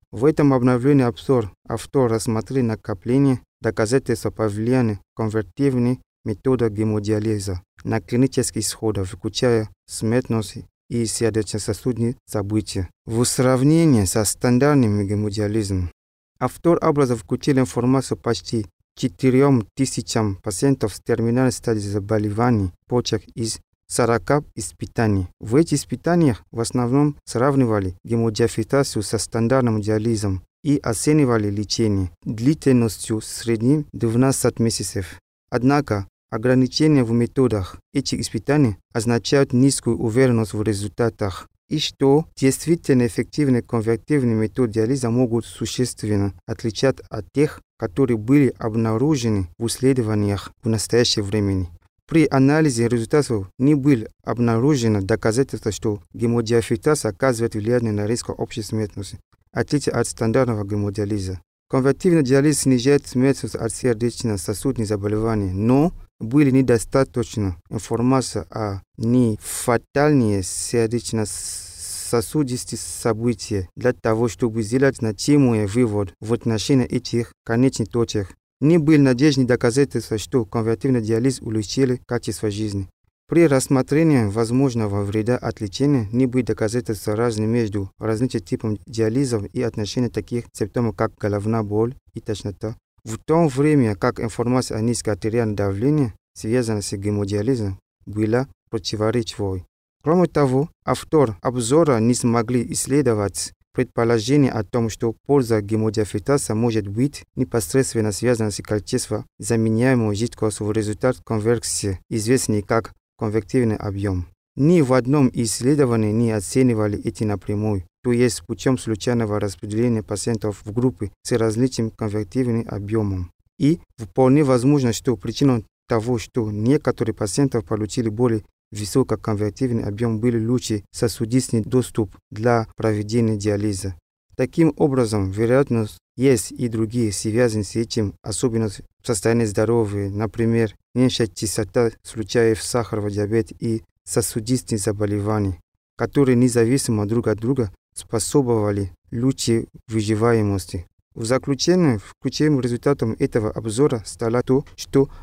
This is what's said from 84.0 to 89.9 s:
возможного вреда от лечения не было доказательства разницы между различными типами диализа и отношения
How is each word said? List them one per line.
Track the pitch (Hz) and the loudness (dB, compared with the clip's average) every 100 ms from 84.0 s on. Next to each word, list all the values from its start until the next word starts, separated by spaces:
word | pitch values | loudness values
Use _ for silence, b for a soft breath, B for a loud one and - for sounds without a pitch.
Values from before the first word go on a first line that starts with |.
| 165 143 107 | 4 4 2
возможного | 104 113 123 139 117 107 101 | 0 0 2 0 0 -2 -2
вреда | 101 107 107 123 | -2 -2 0 -2
от | 123 - | -4 -6
лечения | 104 - 139 139 104 | -8 -2 0 2 0
не | 117 131 | 0 0
было | 127 | 0
доказательства | 113 110 110 120 117 110 - 107 | -2 -2 -2 -2 -4 -6 -4 -2
разницы | 120 107 110 | 0 0 0
между | 120 113 104 98 - | 0 -2 -4 -8 -6
различными | 110 110 127 117 | -4 -2 -2 -4
типами | - 127 113 104 - | -6 -6 -4 -6 -8
диализа | 117 110 120 139 117 101 | -2 0 0 0 -2 -4
и | - | -4
отношения | 120 - 104 | -4 -4 -6